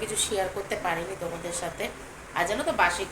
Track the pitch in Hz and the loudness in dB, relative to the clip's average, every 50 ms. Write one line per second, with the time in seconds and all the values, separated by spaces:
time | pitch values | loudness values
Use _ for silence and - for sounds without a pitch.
0 | 220 214 214 202 - - 220 196 190 180 - 202 196 - 214 - - 175 165 165 | 0 0 0 0 2 2 2 2 2 0 0 -4 -2 -2 -2 0 0 0 0 0
1 | 170 190 190 - 180 170 170 165 170 175 165 - 180 214 - - 208 247 - - | -2 -4 -4 -4 -4 -4 -4 -4 -4 -4 -4 -2 -2 -4 -4 -4 -4 -6 -6 -8
2 | - - - - - - - 160 175 175 214 262 294 330 262 208 180 175 175 - | -12 -14 -14 -14 -12 -4 0 0 2 2 2 0 2 2 6 6 6 6 6 2
3 | 190 - | -2 0